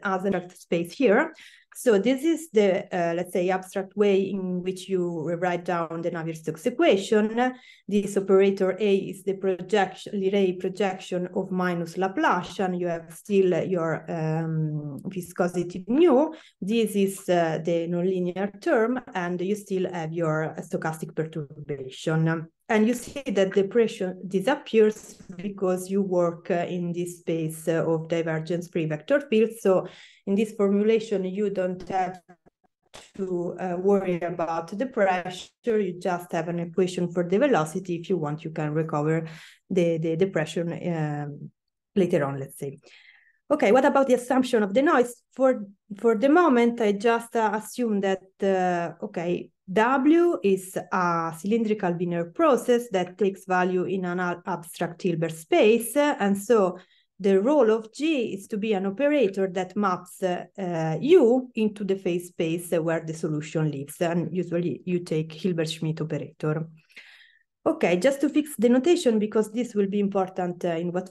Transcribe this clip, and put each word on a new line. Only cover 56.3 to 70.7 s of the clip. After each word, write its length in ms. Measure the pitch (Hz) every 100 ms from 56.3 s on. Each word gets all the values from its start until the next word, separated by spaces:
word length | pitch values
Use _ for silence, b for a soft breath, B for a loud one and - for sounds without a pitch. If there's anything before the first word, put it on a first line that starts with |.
| 196
so 400 | - 226 180 180 B B B -
the 220 | 196 190
role 320 | 226 302 220
of 200 | 226 220
G 420 | - 320 285 226
is 120 | 196 -
to 120 | 208
be 160 | 208
an 120 | 196 196
operator 640 | 196 285 294 196 196 190
that 260 | 180 185 214
maps, 460 | 202 180 - -
uh, 220 | 185 175 - -
uh, 420 | 180 165 160 160
U 500 | 277 370 233 254 254 226
into 260 | 214 214
the 140 | 190 190
phase 320 | 185 175 175
space, 440 | - 165 170 -
uh, 80 | 170
where 200 | 160 165
the 100 | 160
solution 580 | 160 160 151 - 165 156
lives. 280 | 139 143 -
And 320 | 170 175 160
usually 500 | 180 170 170 170 -
you 160 | 180 175
take 320 | 175 156 160
Hilbert-Schmidt 680 | - 190 165 160 - 160 156
operator. 680 | 156 147 - - 156 156 160 - B B B B B B B _
Okay, 320 | - 311 190 175
just 240 | 254 277
to 80 | 302
fix 260 | 302 294 -
the 120 | 233
notation, 500 | 247 339 339 247 220
because 320 | 214 220 214
this 240 | 233 240
will 140 | 208 196
be 100 | 202
important, 640 | 196 196 185 185 180 175
uh, 40 |
in 240 | 180